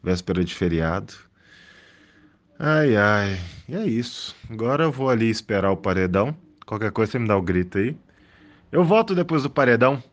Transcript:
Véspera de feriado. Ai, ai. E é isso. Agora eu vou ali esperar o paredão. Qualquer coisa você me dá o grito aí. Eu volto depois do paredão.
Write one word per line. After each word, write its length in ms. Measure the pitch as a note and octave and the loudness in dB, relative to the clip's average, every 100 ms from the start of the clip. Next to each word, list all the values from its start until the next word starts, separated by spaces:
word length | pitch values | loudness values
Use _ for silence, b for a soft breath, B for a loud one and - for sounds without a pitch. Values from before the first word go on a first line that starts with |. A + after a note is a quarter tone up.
Véspera 440 | F2+ F2+ - F2 F2 | -2 -4 -2 -2 -2
de 100 | - | -2
feriado. 580 | F#2 E2 D#2+ F#2 G#2 - _ b b b b b b b b b b b _ _ | -2 0 -2 -4 -8 -20 _ b b b b b b b b b b b _ _
Ai, 380 | D#3 D#3 D3+ G#2+ | 0 2 4 4
ai. 420 | G#2 G#2 G2+ F#2+ F2 B - | 4 2 0 -6 -10 B -12
E 80 | E3+ | -6
é 100 | G#3+ | -4
isso. 480 | A#2 A#2+ - - - - | -4 -6 -12 -16 -16 -16
Agora 360 | A2+ A#2 C#3+ D#3+ | -6 -2 0 0
eu 60 | |
vou 160 | C3 C3+ | 0 0
ali 200 | A#2+ A2+ | 2 2
esperar 420 | A2 - G2+ G2 | -2 -2 0 2
o 60 | F#2+ | 0
paredão. 560 | G2 F#2 F#2 F#2+ A#2+ D#3 - _ - | 0 0 2 2 0 -4 -16 _ -10
Qualquer 240 | G#2 A2 | -6 -4
coisa 200 | F#2+ G#2+ | -2 -2
você 80 | B2+ | -2
me 80 | A2+ | 0
dá 80 | G2 | 0
o 60 | |
grito 360 | F2+ F2+ F2+ G2 | 2 -2 0 -2
aí. 200 | A2 - _ b b b b b b | -4 -6 _ b b b b b b
Eu 140 | D3+ E3 | 0 4
volto 280 | G#3+ A3+ | 2 2
depois 300 | F#3 F3 D#3+ | -2 0 -2
do 60 | C#3 | -2
paredão. 520 | D3 B2+ A#2 B2+ C3+ - | 0 4 6 4 2 -8